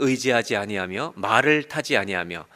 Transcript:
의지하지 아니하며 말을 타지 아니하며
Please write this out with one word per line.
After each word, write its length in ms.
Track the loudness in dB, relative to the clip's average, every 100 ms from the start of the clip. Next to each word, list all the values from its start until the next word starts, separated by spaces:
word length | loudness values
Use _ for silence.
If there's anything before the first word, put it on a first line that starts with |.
의지하지 540 | 2 2 2 2 2 -2
아니하며 580 | -2 -4 -4 -4 -6 -4
말을 520 | 2 4 4 2 0
타지 280 | -6 -2 0
아니하며 480 | 0 -4 -6 -8 -14